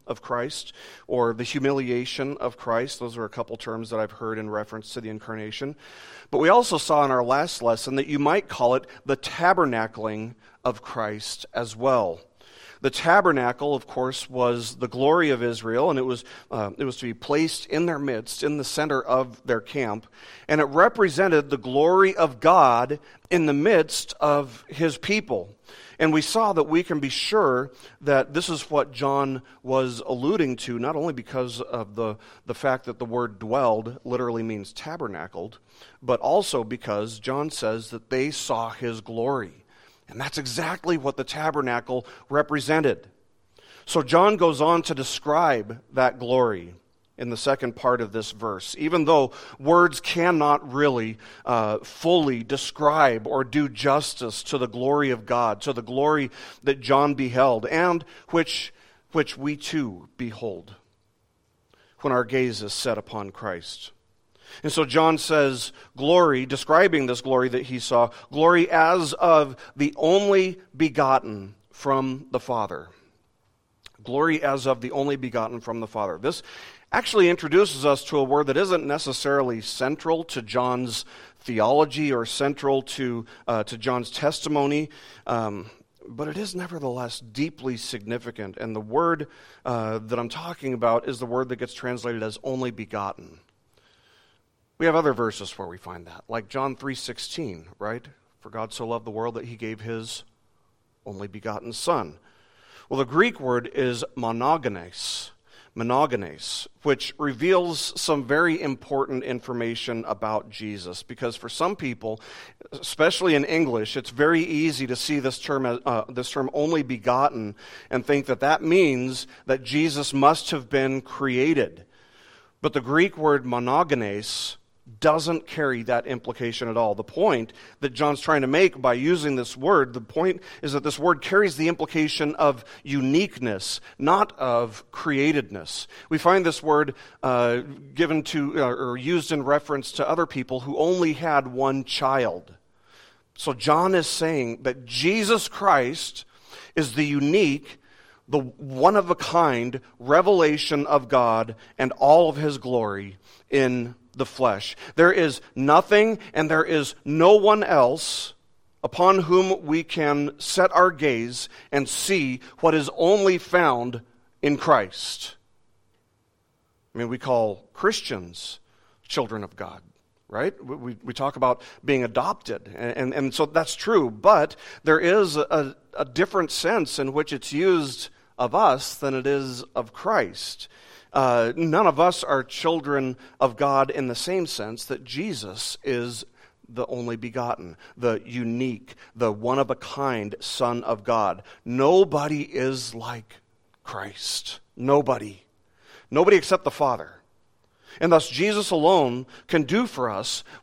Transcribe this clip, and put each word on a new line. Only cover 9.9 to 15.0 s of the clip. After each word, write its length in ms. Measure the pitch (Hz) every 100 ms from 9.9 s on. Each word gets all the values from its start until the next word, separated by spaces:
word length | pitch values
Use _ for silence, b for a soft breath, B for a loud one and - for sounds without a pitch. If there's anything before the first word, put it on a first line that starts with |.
| - 110 107 110 120 b b
of 200 | 127 110
Christ 640 | - 123 107 107 - - -
as 240 | 120 117 110
well. 460 | 131 127 95 85 - _ B B B B
The 120 | 135
tabernacle, 840 | - 165 185 180 143 123 120 147
of 140 | 135 -
course, 420 | - 127 135 -
was 460 | 127 123 120 113 123
the 120 | 123
glory 440 | 123